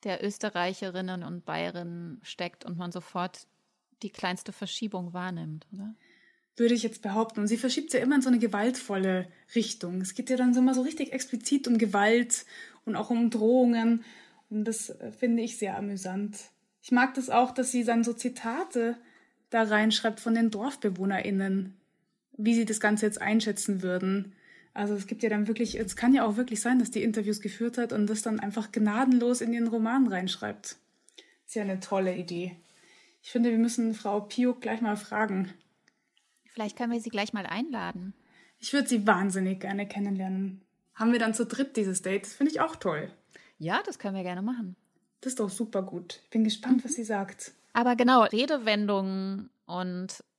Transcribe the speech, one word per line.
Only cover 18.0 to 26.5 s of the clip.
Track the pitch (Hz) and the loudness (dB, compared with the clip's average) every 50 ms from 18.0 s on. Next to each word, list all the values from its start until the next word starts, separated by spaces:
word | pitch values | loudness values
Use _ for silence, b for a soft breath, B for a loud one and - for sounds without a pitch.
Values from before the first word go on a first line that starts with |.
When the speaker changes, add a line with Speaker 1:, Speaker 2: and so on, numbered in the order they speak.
| 226 | 2
Speaker 2:
so | 233 | 2
Zitate | 226 - - 247 254 - - 226 240 311 381 370 - 247 233 233 240 - b b b b b b b b b - | 0 -2 -4 -6 -6 -6 -6 -6 -4 -4 -4 -4 -2 0 0 0 -2 -4 b b b b b b b b b 0
da | - 226 220 | 2 2 4
reinschreibt | 208 214 208 214 220 214 - - 226 214 - | 4 4 4 4 4 4 2 2 0 -2 -2
von | - 233 226 | 0 0 2
den | 233 233 226 | 4 4 2
DorfbewohnerInnen, | 214 196 220 277 277 - - 208 185 180 190 196 196 185 - - 196 190 190 196 190 196 190 190 - _ _ _ _ _ _ _ _ _ _ _ - | 2 0 -4 -6 -4 -2 -2 -2 0 0 -2 -2 -2 -2 -2 -2 0 0 0 0 0 0 -2 -4 -10 _ _ _ _ _ _ _ _ _ _ _ -8
wie | - 208 226 233 | -2 0 2 2
sie | 233 226 | 2 2
das | 220 214 214 | 0 0 0
Ganze | - 208 214 208 214 | 2 2 2 2 2
jetzt | 214 208 - | 0 0 -2
einschätzen | - - 214 226 220 214 202 - - - 196 185 185 | 0 2 2 2 2 2 -2 -2 -2 -2 -2 0 0
würden. | 180 180 180 185 190 196 202 190 B B B B B B B B B B | -2 -2 0 0 0 0 0 -2 B B B B B B B B B B
Also | - 208 202 208 | -6 -4 -2 -2
es | 202 196 | -4 -4
gibt | - 220 - | -6 -4 -2
ja | - 214 | 0 0
dann | 214 208 208 | 2 2 0
wirklich, | 220 220 - 233 - - - | 0 0 -2 -2 -2 -4 -6
es | 220 185 - | -6 -6 -4
kann | - 233 247 269 | 2 6 6 6
ja | 269 247 | 6 6
auch | 214 208 | 2 0
wirklich | 220 254 247 | 0 -2 -2